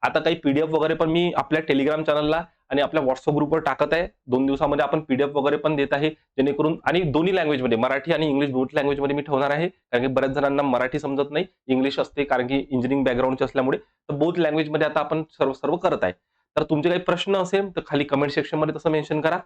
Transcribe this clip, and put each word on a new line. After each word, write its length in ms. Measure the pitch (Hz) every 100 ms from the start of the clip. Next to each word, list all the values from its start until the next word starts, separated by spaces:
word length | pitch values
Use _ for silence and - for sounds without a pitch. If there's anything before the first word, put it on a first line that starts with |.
आता 180 | 123 156
काही 160 | 156 165
पीडीएफ 340 | 143 139 156
वगैरे 240 | 160 156
पण 160 | 160 165
मी 240 | 165 175 156
आपल्या 260 | 139 156 156
Telegram 340 | 139 139 156
चॅनलला 400 | 156 147 151 156 180 _ _
आणि 120 | 135
आपल्या 220 | 139 156
WhatsApp 320 | 135 131 - 147
ग्रुपवर 240 | 147 156
टाकत 340 | 151 131 147
आहे. 140 | 160 180 _ -
दोन 180 | 123 135
दिवसामध्ये 380 | 135 147 147
आपण 160 | 151 156
पीडीएफ 300 | 151 131 143
वगैरे 280 | 143 139 147
पण 180 | 151 151
देत 120 | 139
आहे, 180 | 143 156
जेणेकरून, 680 | 156 _ - 135 143 151 160 -
आणि 160 | 165
दोन्ही 340 | 180 135 175 190
लँग्वेजमध्ये, 420 | 156 147 127 113
मराठी 360 | 123 135 139
आणि 160 | 160 156
इंग्लिश, 220 | 139 143
दोन्ही 260 | 131 131 151
लँग्वेजमध्ये 380 | 143 143 139 143
मी 60 |
ठेवणार 280 | 147 139 135
आहे, 200 | 143 170
कारण 320 | - _ 123
की 60 | 131
बऱ्याच 240 | 131 135
जणांना 320 | 135 139 139
मराठी 360 | 143 123 127 151
समजत 320 | 143 139 143
नाही, 140 | 147 185 _ -
इंग्लिश 320 | 131 135 131
असते, 240 | 131 -
कारण 240 | 139 127 123
की 80 | 139
इंजिनिअरिंग 480 | - 131 123 139
बॅकग्राऊंडचे 420 | 135 123 131 131 131
असल्यामुळे. 320 | 139 127 143
तर 360 | - _ _
बोथ 200 | 143 156 170
लँग्वेजमध्ये 500 | 160 151 156 151 156
आता 120 | 151
आपण 240 | 147 160 156
सर्व, 220 | _ 135
सर्व 220 | 131 135 170
करत 240 | - 131
आहे. 120 | 95 - _ _ _ -
तर 60 |
तुमचे 260 | 151 156 165
काही 120 | 175
प्रश्न 340 | 180 170 202 196
असेल, 400 | 180 196 196 175
तर 60 | 156
खाली 160 | 147
कमेंट 280 | 143 139 143
सेक्शनमध्ये 440 | 143 151 156 151 156
तसं 140 | -
मेन्शन 320 | 156 151 151
करा 180 | 156 175